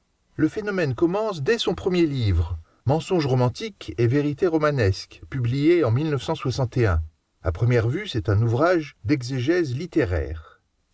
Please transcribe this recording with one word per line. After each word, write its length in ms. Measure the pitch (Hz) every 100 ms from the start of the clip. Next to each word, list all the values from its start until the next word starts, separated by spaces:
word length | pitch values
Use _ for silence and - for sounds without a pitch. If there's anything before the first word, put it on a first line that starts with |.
| _ _ _ -
Le 100 | 151
phénomène 480 | 214 208 190 147 117
commence 460 | 170 202 220 170
dès 160 | 139 233
son 180 | 214 175
premier 300 | 190 180 160
livre, 520 | 135 104 85 82 - - _ -
Mensonges 400 | 156 - 180 143
romantiques 680 | 127 123 - 110 - - 120
et 100 | 117
vérités 400 | 143 147 139 185
romanesques, 760 | 160 151 139 98 - - - -
publié 540 | 135 117 135 151 175
en 80 | 127
mille 180 | 123 160
neuf 140 | 139
cent 120 | - 156
soixante 420 | 131 123 123 127
et 80 | 107
un. 160 | 82 80 _ _ _
À 80 | 92
première 380 | 80 120 120 113
vue, 180 | 170 214
c'est 220 | - -
un 120 | 101
ouvrage 540 | 117 120 170 175 143 -
d'exégèse 720 | 101 147 120 135 127 180 147 123
littéraire. 840 | 175 165 104 85 67 80 - _ _ _ _